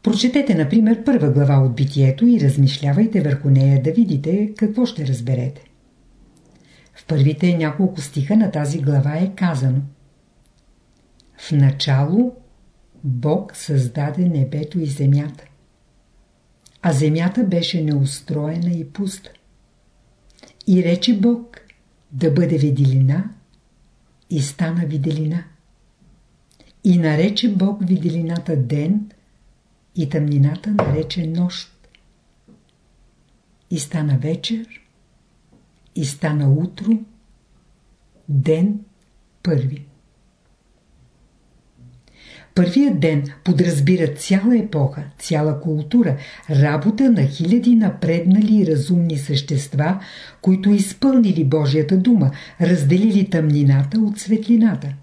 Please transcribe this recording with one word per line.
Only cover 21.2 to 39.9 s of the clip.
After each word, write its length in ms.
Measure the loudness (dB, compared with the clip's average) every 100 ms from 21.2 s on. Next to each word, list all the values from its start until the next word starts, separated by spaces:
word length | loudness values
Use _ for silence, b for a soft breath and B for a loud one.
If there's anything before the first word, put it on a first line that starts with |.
Бог 400 | 2 0 -6 -20 _ _ _ _ _
да 180 | -4 0
бъде 280 | 2 0 0
виделина, 720 | 0 2 2 4 2 0 -4 -12 _ _ _ _ _ _ _ _ _
и 100 | -4
стана 440 | -4 -4 -4 -2 -4
виделина. 580 | -4 -4 -2 -4 -4 -8 _ _ _ _ _ _ _ _ _ _ _ b _
И 140 | 0 2
нарече 540 | 2 0 0 0 -2
Бог 360 | 0 -2 -2 -2
виделината 680 | -2 -2 -4 -4 -6 -4 -4
ден – 540 | -2 -2 0 -2 -4 _ _ _ _ _ _ _ _ -6
и 120 | -4
тъмнината 640 | -2 0 2 2 0 -4
нарече 560 | -2 0 -2 -4 -6 -6
нощ. 600 | -2 -4 -6 -18 _ _ _ _ _ _ _ _ _ _ _ _ _ _ _ _ _ _ _ _
И 80 | -8
стана 400 | -6 -4 -2 -2
вечер, 480 | -2 -6 -6 -8 -8 -20 _ _ _ _ _ _ _ _ _ _ _
и 100 | -6
стана 460 | -6 -4 -4 0 0
утро, 380 | 0 -2 -6 -2 -2 -4 _ _ _ _ _ _ _ _ _ _ _ -4
ден 520 | -2 0 0 0 -2 -10 _ _ _ _ _
първи.“ 420 | -2 -2 -2 -8 -16